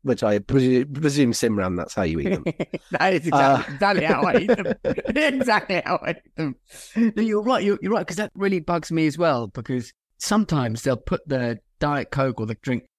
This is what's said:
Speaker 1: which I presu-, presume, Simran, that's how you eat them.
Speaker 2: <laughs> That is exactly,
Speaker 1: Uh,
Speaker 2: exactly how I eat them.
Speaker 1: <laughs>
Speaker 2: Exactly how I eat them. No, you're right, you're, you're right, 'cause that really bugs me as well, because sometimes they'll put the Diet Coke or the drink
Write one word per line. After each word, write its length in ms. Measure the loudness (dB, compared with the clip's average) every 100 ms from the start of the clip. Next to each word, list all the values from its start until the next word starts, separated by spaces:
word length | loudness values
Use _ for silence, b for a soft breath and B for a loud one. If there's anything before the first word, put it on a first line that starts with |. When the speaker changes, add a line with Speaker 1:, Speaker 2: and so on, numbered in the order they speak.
Speaker 1:
which 200 | -2 0
I 160 | 2 0
presu-, 520 | 2 2 4 2 0 -2
presume, 300 | 0 2 2
Simran, 460 | 2 0 0 -2 -4
that's 160 | -4
how 100 | -2
you 160 | -2 -2
eat 100 | -2
them. 140 | -2 -4
Speaker 2:
<laughs> 460 | -6 -8 -8 _
That 220 | -2 0
is 140 | 0 2
exactly, 380 | 4 6 4 0
Speaker 1:
Uh, 80 |
Speaker 2:
exactly 320 | 0 2 2 0
how 160 | 2
I 120 | 2 2
eat 100 | 2
them. 260 | 0 0 -4
Speaker 1:
<laughs> 320 | -4 -4 -2 0
Speaker 2:
Exactly 680 | 0 0 2 0 0 -4 -2
how 100 | -4
I 60 | -4
eat 240 | -8 _ -8
them. 200 | -6 -8 _ B B 0 0 2
No, 80 |
you're 180 | 0 0
right, 220 | 2 2
you're, 160 | 2 0
you're 100 | 0
right, 140 | 0 -2
'cause 120 | -4
that 140 | -6 -2
really 240 | 0 0
bugs 320 | 0 -2 0
me 160 | 0 0
as 100 | 2
well, 300 | 0 0 -4
because 460 | -10 -4 -4 -6 _ _ _
sometimes 640 | 0 2 2 0 0 -2
they'll 140 | -2 -2
put 300 | -2 -6 -2
the 320 | -2 -2 -6 _ _
Diet 320 | -2 -2 -4
Coke 280 | -2 -2 -2
or 60 | -6
the 100 | -6
drink 300 | -4 -4 _